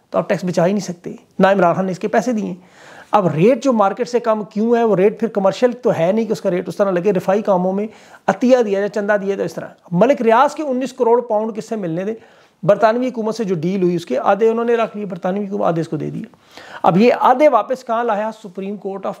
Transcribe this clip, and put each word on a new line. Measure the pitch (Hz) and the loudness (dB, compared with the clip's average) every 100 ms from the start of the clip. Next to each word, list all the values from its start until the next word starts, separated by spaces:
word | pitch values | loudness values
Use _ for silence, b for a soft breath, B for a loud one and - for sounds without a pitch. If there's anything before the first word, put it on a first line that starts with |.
| b | b
तो | 185 | -4
आप | 170 | -2
टैक्स | 190 | -4
बचा | 180 180 | -2 0
ही | 175 | 0
नहीं | 208 | 0
सकते। | 190 175 - - _ - | -6 -12 -14 -16 _ 2
ना | 190 | 2
इमरान | 202 170 | 4 2
खान | 151 190 | 2 -4
ने | |
इसके | 170 214 | -4 -2
पैसे | 233 233 | -2 0
दिए। | 214 190 185 B B B B B | -4 -6 -10 B B B B B
अब | 208 180 | 0 0
रेट | 143 208 277 | 2 2 4
जो | 277 | 2
मार्केट | 226 196 202 240 | 2 0 0 -4
से | 240 | -2
कम | 233 214 | 0 -2
क्यों | 208 202 226 233 | -4 -4 0 2
है? | |
वो | 226 | 2
रेट | 185 208 214 | 2 2 0
फिर | 220 | -4
कमर्शियल | 208 190 185 247 | 0 0 2 -2
तो | 240 220 | 0 -2
है | 165 165 | 0 0
नहीं | 220 220 | 0 -2
कि | |
उसका | 214 196 | -4 -2
रेट | 180 185 | -4 -6
उस | 175 | -2
तरह | 196 | 0
लगे। | 180 202 | 0 0
रिफाई | 185 190 208 | 0 0 0
कामों | 214 180 185 | 2 0 0
में | 196 220 B B B - | -2 -6 B B B -4
अतिया | 190 247 254 | 0 4 4
दिया | 214 196 | 2 0
जाए, | 202 | -2
चंदा | 214 202 208 | -4 0 0
दिया, | 196 196 | -2 -4
तो | |
इस | 185 | -4
तरह। | - - - - | -6 -14 -18 -4
मलिक | 175 240 285 | 2 4 4
रियाज | 226 226 285 | 4 4 2
के | 302 | 0
उन्नीस | 302 254 262 | -4 -4 -4
करोड़ | - 226 240 | -2 2 2
पाउंड | 240 214 220 | 0 -2 -2
किससे | 220 - 226 | -8 -8 -6
मिलने | 175 165 196 | -4 -4 -6
थे? | 226 b b b b | -8 b b b b
बरतानवी | - 202 220 240 254 | 0 4 4 2 -2
हुकूमत | 233 214 | -4 -6
से | 220 | -4
जो | 190 | -4
डील | 175 175 196 | -2 -2 0
हुई, | 180 170 | 0 0
उसके | 170 247 | -2 -2
आधे | 190 202 226 | 0 2 2
उन्होंने | 226 233 233 | 2 0 0
रख | 220 208 | -2 -6
लिए, | |
बरतानवी | 202 185 185 196 196 | -10 -6 -4 -4 -4
हुकूमत | 202 - | -2 -2
आधे | 165 | -2
इसको | 151 151 | -4 -6
दे | 147 | -6
दिया। | - - B B B B B | -8 -12 B B B B B
अब | - 180 | 2 6
ये | 240 | 4
आधे | - 220 254 302 | 4 4 6 4
वापस | 233 208 254 | 4 -2 -6
कहाँ | - 226 | -4 -4
लाया? | 240 208 214 | -2 -2 -4
सुप्रीम | 220 202 190 196 202 | -8 -14 -10 -10 -8
कोर्ट | 196 190 208 | -10 -8 -8
of | - | -10